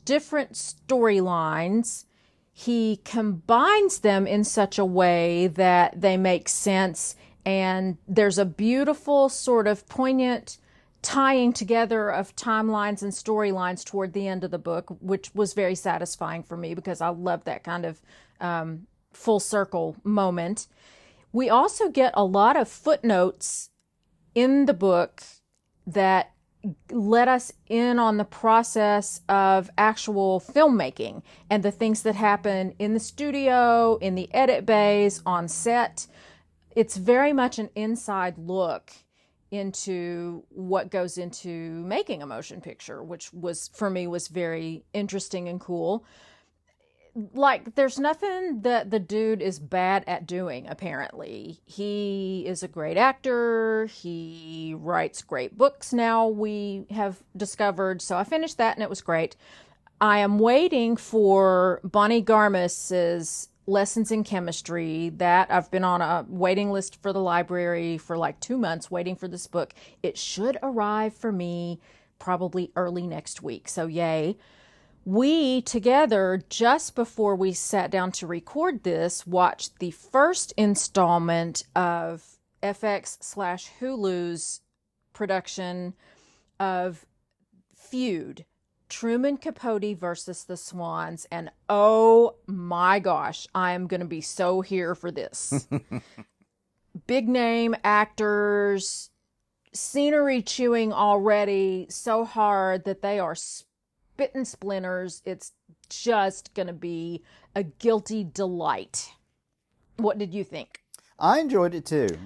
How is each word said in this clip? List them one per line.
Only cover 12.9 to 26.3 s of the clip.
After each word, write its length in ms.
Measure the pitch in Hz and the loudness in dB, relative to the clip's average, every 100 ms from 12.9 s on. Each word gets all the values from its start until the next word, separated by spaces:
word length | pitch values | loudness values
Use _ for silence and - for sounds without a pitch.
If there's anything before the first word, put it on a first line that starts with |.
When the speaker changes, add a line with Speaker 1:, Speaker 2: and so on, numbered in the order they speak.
| 202 | -4
Speaker 1:
and 80 | 202 | -6
storylines 720 | - 220 214 208 185 180 180 - | -8 -2 0 0 0 -4 -6 -6
toward 280 | 196 190 | -6 -4
the 140 | 202 196 | -4 -4
end 160 | 185 | -4
of 60 | 180 | -6
the 80 | 175 | -6
book, 400 | 170 170 - 175 | -4 -6 -6 -10
which 340 | 185 196 - 202 | -6 -6 -4 -4
was 180 | 196 | -2
very 220 | 208 185 180 | 0 -2 -2
satisfying 680 | 190 165 180 - 160 165 | -4 -4 -6 -8 -8 -8
for 160 | - 170 | -12 -12
me 160 | 165 | -10
because 260 | 170 185 170 | -8 -8 -4
I 100 | 175 | -4
love 340 | 175 180 170 | -4 -4 -4
that 200 | 165 - | -6 -10
kind 220 | 170 175 165 | -8 -8 -8
of, 160 | 160 _ - _ - | -10 _ -20 _ -10
um, 460 | 202 170 160 160 196 _ _ | -6 -4 -6 -10 -16 _ _
full 260 | - 240 208 | -6 0 0
circle 560 | - 208 190 175 160 - | 2 -2 -2 -2 -4 -6
moment. 640 | 208 208 190 175 170 220 - _ _ _ _ _ _ | -2 0 0 -2 -4 -6 -10 _ _ _ _ _ _
We 180 | 233 247 | -2 4
also 400 | 233 392 - 392 | 4 4 2 0
get 220 | 262 254 - | 4 4 4
a 100 | 190 | 2
lot 320 | 196 226 294 | 6 6 6
of 100 | 220 | 0
footnotes 1040 | - 302 294 233 185 185 - - - - _ _ _ _ _ _ | -2 0 2 4 4 2 0 -8 -8 -12 _ _ _ _ _ _
in 320 | 233 254 277 277 | 2 6 6 6
the 80 | |
book 480 | 175 196 175 - - - - _ _ _ _ 185 | 4 4 4 2 -6 -20 -20 _ _ _ _ -6
that 460 | 196 190 185 - | 2 4 4 2